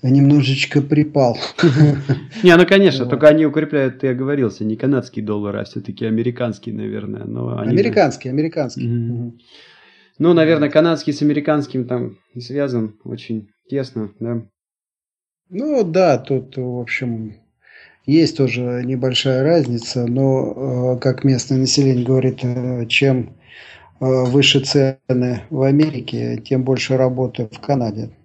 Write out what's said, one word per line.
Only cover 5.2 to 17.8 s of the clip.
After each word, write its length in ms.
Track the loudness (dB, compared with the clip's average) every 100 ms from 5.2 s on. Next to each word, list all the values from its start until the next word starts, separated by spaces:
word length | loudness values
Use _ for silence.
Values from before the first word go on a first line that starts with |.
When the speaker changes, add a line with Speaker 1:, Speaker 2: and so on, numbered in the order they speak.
Speaker 2:
доллар, 340 | -6 -4 -4 -6
а 80 |
все-таки 400 | -8 -10 -12 -8 -4
американский, 680 | -2 -2 -4 -6 -6 -10
наверное. 520 | -8 -8 -8 -8 -10
Но 320 | -10 -8 -6 -4
они 120 | 0
Speaker 1:
Американский, 580 | 2 2 2 0 0 -6
американский. 580 | -4 -4 -4 -6 -4 -4
Speaker 2:
Мгм. 260 | -4 -4
Speaker 1:
Мгм. 240 | -6 -8 -14 _ -20 -20 _ _ _ _ _
Speaker 2:
Ну, 160 | 2
наверное, 340 | 4 4 2 4
Speaker 1:
Вот. 40 |
Speaker 2:
канадский 400 | 4 4 2 -2
с 100 | 0
американским 640 | 0 0 0 -2 -2 -6 -4
там 320 | -4 -6 -10 _
и 60 | -18
связан 560 | -10 -4 -2 -2 -4 -8
очень 440 | -12 -12 -8 -10 -10 _ _
тесно, 400 | -6 -6 -8 -10 _
да? 220 | -6 -6 -8 _ _ _ _ _ _ _ _ _ _
Speaker 1:
Ну, 340 | -8 -2 -2
да, 340 | 0 2 2 2
тут, 380 | -2 -6 -4 -10
в 240 | -8 -8
общем, 540 | -8 -8 -6 -8 -10 -14 _ _ _ -20